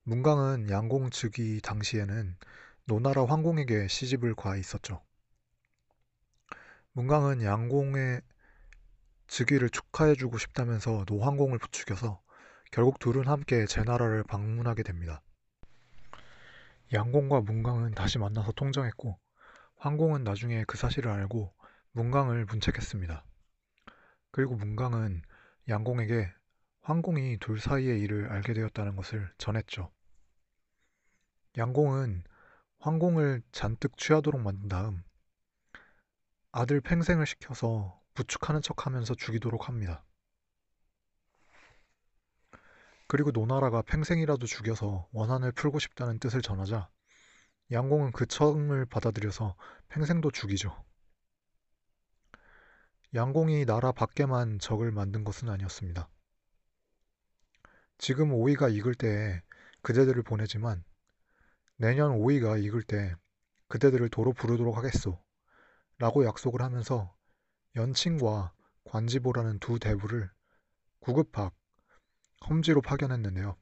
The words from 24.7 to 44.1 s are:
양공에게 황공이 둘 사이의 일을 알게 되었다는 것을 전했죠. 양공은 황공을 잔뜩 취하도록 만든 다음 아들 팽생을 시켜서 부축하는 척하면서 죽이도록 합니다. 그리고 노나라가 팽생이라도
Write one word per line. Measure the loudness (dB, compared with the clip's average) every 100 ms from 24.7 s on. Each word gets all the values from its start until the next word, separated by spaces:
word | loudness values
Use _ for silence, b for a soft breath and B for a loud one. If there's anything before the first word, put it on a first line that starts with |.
| -2 -2 0 -2 -4 -8 b b b -4
양공에게 | -2 0 -2 0 0 -2 -6 _ _ _ _
황공이 | -2 0 2 0 -2 -4
둘 | -2 -2
사이의 | 0 0 2 0
일을 | 0 -2 -2
알게 | -4 -2
되었다는 | -2 -4 -4 -6 -6
것을 | -6 -6 -8 -8
전했죠. | -4 -4 -4 -8 -10 _ _ -20 _ _ _ _ _ _ _ _ _ _ _ _ _ -4
양공은 | 0 4 4 4 0 -4 -8 b b b b _
황공을 | -2 2 4 4 4 0 -6
잔뜩 | -6 -4 -2 -4 -4
취하도록 | 2 4 4 0
만든 | -2 -4 -2
다음 | -2 -2 -6 -10 _ _ _ _ _ _ B B B B _ _ _ _
아들 | -2 2 2
팽생을 | 2 2 4 2 2
시켜서 | -4 -12 -4 -2 0 -4 -10 _ -8
부축하는 | -6 -4 -2 -2
척하면서 | -2 -4 -4 -4 -2
죽이도록 | -4 -2 -2 -2 -4 -4
합니다. | -4 -4 -6 -12 _ _ _ _ _ _ _ _ _ _ _ _ _ _ -20 -20 _ _ _ _ _ _ _ _ B B B B B _
그리고 | 0 2
노나라가 | 0 0 2 2 0
팽생이라도 | 0 -2 2